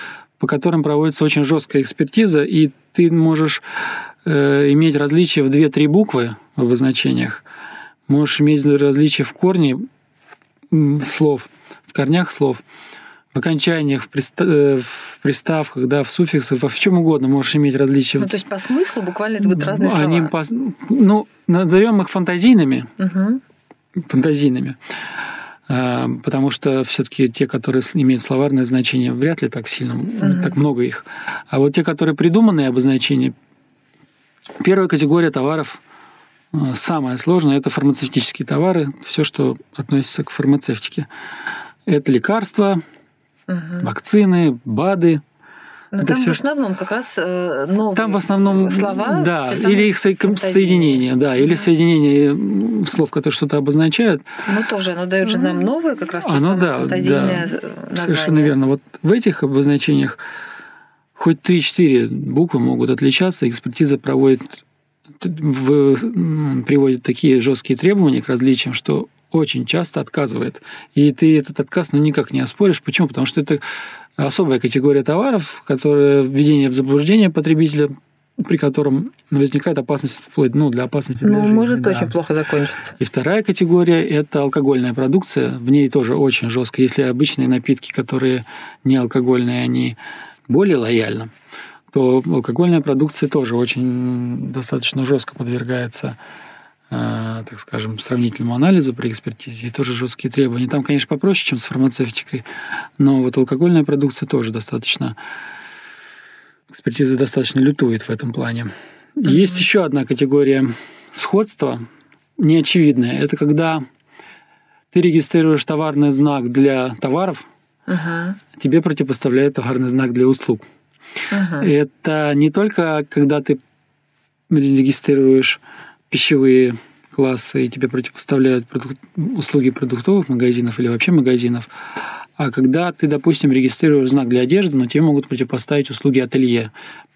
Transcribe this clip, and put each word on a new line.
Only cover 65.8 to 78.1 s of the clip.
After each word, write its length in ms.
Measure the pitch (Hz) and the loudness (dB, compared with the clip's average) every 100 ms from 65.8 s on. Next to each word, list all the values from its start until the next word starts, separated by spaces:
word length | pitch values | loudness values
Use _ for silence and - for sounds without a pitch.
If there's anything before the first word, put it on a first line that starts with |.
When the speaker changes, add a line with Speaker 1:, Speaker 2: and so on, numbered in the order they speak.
| 139 139 226 | 4 2 0
Speaker 1:
м, 580 | 220 170 156 147 135 120 | -2 -2 -2 -2 -4 0
приводит 360 | 143 135 127 | 2 2 0
такие 380 | - 123 156 131 | -4 0 2 4
жесткие 360 | 120 131 - 131 | 2 0 -2 0
требования 440 | 170 202 160 127 | 2 2 2 2
к 80 | - | -2
различиям, 440 | 127 131 127 139 | 0 2 2 -2
что 340 | 123 - 71 - _ _ | -6 -2 -4 -4 _ _
очень 340 | 160 151 127 117 | -2 0 -2 -4
часто 360 | 165 170 - | -4 -4 -6
отказывает. 600 | 123 - 139 123 - - - - - - | -6 -4 -4 -4 -6 -10 -18 -20 -4 2
И 160 | 147 | 2
ты 240 | 131 160 156 | 4 4 4
этот 200 | 139 - | 2 -6
отказ, 340 | 143 - 165 | -4 -4 -2
ну, 60 | 143 | 0
никак 320 | 151 147 - | 2 0 -2
не 80 | 135 | -4
оспоришь. 400 | 127 - 202 156 | -4 0 2 2
Почему? 240 | - - 165 | -2 -2 0
Потому 180 | - 135 | -2 -2
что 140 | - | -2
это 180 | 143 147 - - - - - - | -2 -2 -4 -14 -16 -20 -14 -6
особая 420 | 147 - 170 127 | -2 0 0 0
категория 440 | 123 135 139 139 | 0 2 2 2
товаров, 600 | 127 160 269 220 151 - - | 2 0 0 0 -4 -8 -6
которая 560 | 131 147 147 143 143 | -2 2 4 4 4
введение 460 | 135 139 147 151 135 | 2 2 4 4 2
в 40 | 127 | 0
заблуждение 540 | 135 139 151 214 196 | 2 2 4 4 4
потребителя, 600 | 160 151 156 160 147 143 135 _ | 2 0 2 2 0 -2 -4 _